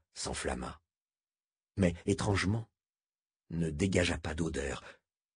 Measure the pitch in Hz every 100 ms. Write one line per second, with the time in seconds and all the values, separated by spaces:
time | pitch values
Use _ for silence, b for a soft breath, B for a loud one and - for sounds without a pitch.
0 | _ - - 69 73 62 60 - _ _
1 | _ _ _ _ _ _ _ - 90 85
2 | 98 98 107 92 90 113 113 _ _ _
3 | _ _ _ _ _ 82 80 76 98 92
4 | 87 78 82 78 82 69 69 64 B B
5 | _ _ _